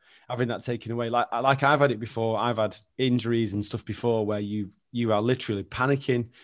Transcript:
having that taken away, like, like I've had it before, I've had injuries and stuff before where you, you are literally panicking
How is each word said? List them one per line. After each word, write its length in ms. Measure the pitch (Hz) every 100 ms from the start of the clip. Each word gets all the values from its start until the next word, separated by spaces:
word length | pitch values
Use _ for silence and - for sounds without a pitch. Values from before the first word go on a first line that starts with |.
| _ - -
having 200 | 123 120
that 140 | 104
taken 300 | - 120 107
away, 160 | 117 117
like, 240 | 120 -
like 300 | 117 135 135
I've 180 | 139 147
had 100 | 139
it 80 | 107
before, 400 | 113 113 113 107
I've 200 | 120 110
had 180 | 107 - - -
injuries 560 | 131 123 113 117 107
and 100 | 101
stuff 200 | 101 110 -
before 400 | 101 120 113 104
where 140 | 104
you, 300 | 104 104 95 - _
you 200 | 120 113
are 80 | 104
literally 420 | 117 131 - 101
panicking 640 | 92 - 131 139 135 123 113 -